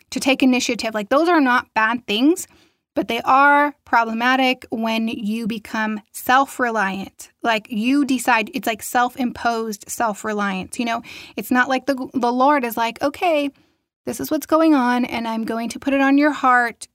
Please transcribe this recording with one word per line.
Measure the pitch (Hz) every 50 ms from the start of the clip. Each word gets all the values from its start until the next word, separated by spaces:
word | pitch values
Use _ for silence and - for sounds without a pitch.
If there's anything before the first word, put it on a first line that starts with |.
| _ _
to | - 254
take | - 269 262 269 277
initiative. | 262 254 247 - - 247 208 - 226 220
Like, | 214 208 208
those | 262 285 330 339
are | 349 320
not | 277 254 240 247 - - -
bad | 220 220 220 240 247 -
things, | - 202 214 254 294 359 - - - _ _ _ _ _ _ _ _ _
but | - 214 -
they | 233 233
are | - - 262 269 277 285 285 285 294 294 277 _ _
problematic | - - 233 233 226 226 226 240 254 262 262 262 254 254 254 - -
when | - 226 226 226 226 226 226 220
you | 240 - 220 202 214 233 233 202
become | 233 220 - - - 220 220 220 220 214 - _
self-reliant. | - - - - 247 269 269 269 - - 254 240 226 220 196 190 190 196 190 - - - - - _ _ -
Like, | 240 226 220 208 -
you | 254 208 220 247 269 285 285
decide, | 240 269 247 - - 247 226 220 214 -
it's | 277 - 240
like | 226 214 -
self-imposed | - - 254 247 247 - - 262 240 - - - 240 233 226 226 226 208 - - -
self-reliance, | - - 240 220 202 - - 214 214 208 202 202 190 185 180 - - -
you | 240
know? | 233 233 233 - - - - - - - -
It's | 202 -
not | 254 254 247 262
like | 262 262 262
the, | - 277 247 262 - -
the | 262 233 240 240
Lord | 254 254 277 302 285 240
is | 233 220
like, | 233 233 226 226 -
"Okay, | - 285 294 - 381 359 320 294 285 285 - _ _ _ _ _ _ _ _ _ _
this | - 247 -
is | - -
what's | 302 302 - -
going | 320 311 320 320 311
on, | 277 247 247 247 247 247
and | 247 - 240 233 226
I'm | 226 226 226
going | 214 226 226 233 226
to | - 262
put | - 285 269
it | 277
on | 269 269 277 277
your | 294 302
heart | 277 - - 262 247 247 240 233 - _ - - _